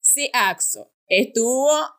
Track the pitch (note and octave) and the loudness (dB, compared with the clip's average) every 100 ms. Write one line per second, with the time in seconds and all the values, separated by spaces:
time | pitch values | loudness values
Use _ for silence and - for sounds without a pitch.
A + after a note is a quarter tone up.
0 | - - C#4+ B3 G3+ F3+ - - - _ | 0 0 -2 0 -2 -2 -6 -8 -14 _
1 | _ F#3 B3+ A#3 A3+ B3+ C#4+ D4+ D#4 | _ 0 0 0 0 2 2 0 -2